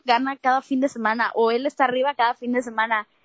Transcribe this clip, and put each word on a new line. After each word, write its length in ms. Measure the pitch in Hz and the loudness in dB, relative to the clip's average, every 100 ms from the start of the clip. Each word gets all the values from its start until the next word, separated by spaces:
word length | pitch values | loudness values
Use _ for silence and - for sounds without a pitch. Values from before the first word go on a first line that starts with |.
| 247 | 0
gana 320 | 240 269 269 | 0 0 -2
cada 240 | 254 262 | 0 0
fin 180 | - 262 | 0 -2
de 80 | 277 | -2
semana 420 | 233 220 233 214 - | -2 -2 -2 -2 0
o 160 | 226 | 2
él 140 | 240 277 | 2 -2
está 180 | - | 0
arriba 320 | 254 254 277 269 | 0 0 -2 0
cada 180 | 233 | 0
fin 200 | 240 247 | -2 -4
de 80 | 247 | -2
semana", 460 | 240 220 226 214 - _ | -2 -2 0 0 -4 _